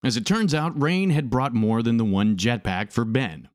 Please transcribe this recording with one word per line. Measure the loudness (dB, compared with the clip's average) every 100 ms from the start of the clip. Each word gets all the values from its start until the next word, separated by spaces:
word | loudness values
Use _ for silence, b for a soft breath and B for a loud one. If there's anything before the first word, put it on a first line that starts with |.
As | -2 -2
it | 0
turns | 0 2
out, | 0 -2 -2
Rainn | 0 0 2
had | 0 0
brought | -2 0
more | 0 2 2
than | 2 2
the | 2
one | 2 2 2
jetpack | 0 -2 -2 -4 -2
for | -2 0
Ben. | 0 -2 -8 -18